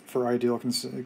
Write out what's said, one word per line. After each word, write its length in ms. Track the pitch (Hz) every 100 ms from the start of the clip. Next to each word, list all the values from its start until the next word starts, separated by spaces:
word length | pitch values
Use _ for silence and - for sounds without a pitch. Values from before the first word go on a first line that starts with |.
| -
for 220 | 131 120
ideal 320 | 120 120 117
cons-, 260 | 127 120 123 131